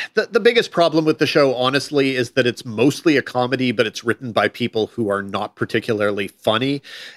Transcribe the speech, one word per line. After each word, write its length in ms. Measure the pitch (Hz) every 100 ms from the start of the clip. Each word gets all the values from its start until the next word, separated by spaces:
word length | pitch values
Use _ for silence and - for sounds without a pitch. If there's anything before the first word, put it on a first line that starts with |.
| -
the, 120 | - 208
the 120 | 233
biggest 320 | 214 233 -
problem 320 | - 170 156
with 160 | 156 151
the 60 | 143
show, 280 | 156 139
honestly, 640 | 123 127 139 - 147 135 131
is 160 | 120
that 160 | - 120
it's 160 | -
mostly 520 | 127 107 139 - 170 139
a 60 |
comedy, 480 | - 127 123 127 127
but 160 | 110 110
it's 160 | -
written 300 | 117 107 127
by 160 | 107 104
people 400 | - 120 113 104
who 200 | - 104
are 140 | 98
not 320 | 98 98 104
particularly 720 | - 113 113 - 107 104 101 98
funny. 560 | _ - 110 135 139 - - -